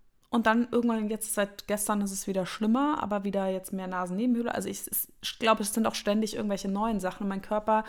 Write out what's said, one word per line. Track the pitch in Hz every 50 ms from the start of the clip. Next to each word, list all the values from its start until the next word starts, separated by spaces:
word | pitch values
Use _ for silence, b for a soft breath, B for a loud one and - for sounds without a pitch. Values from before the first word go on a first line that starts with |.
| _ _ _ _ _ _
und | - 233 220
dann | 220 220 240 240 -
irgendwann, | - 240 240 240 226 220 214 208
jetzt | 220 214 - -
seit | - 214 202 202 - - - -
gestern | 202 208 - - 214 208
ist | 202 196
es | 196 190 -
wieder | 202 190 190 180
schlimmer, | 170 - - 214 214 226 262 285 294 302 -
aber | - 196 208 202 196
wieder | 202 190 196 190 190
jetzt | 190 185 185 -
mehr | 196 190 185
Nasennebenhöhle. | 185 185 180 180 180 180 196 240 254 240 233 233 233 -
Also | - 190 196
ich, | 196 - -
es, | - - - - - - -
ich | - - - -
glaube, | 233 226 220 220
es | 208 202
sind | - 233 220
auch | 226 220
ständig | - - 208 202 220 220 208 -
irgendwelche | - 214 208 196 190 - 196
neuen | 190 202 214 233 220 196
Sachen. | 180 185 185 -
Und | 208 196
mein | 196 190
Körper | - - 214 214 208 220 220 220 220